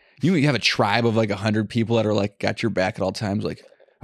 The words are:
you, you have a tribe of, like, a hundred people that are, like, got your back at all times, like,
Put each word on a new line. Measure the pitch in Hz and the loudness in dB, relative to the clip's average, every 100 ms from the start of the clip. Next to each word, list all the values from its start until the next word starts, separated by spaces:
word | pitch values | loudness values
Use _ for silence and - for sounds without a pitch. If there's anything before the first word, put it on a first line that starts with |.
| _ - | _ -4
you, | 151 | 0
you | 185 143 | 2 2
have | |
a | 127 | 0
tribe | - - 110 110 | -2 0 2 2
of, | 117 110 | 2 2
like, | 110 | 0
a | 98 | 0
hundred | 107 107 104 | 0 0 0
people | 117 110 113 | -2 0 2
that | 107 | 2
are, | |
like, | 104 101 - | 2 0 -2
got | - 104 | -4 -2
your | 113 | -2
back | 95 92 | 0 -2
at | - | 0
all | 95 | -4
times, | 98 104 104 | -2 -4 -4
like, | 98 - - _ _ - | -4 -8 -16 _ _ -8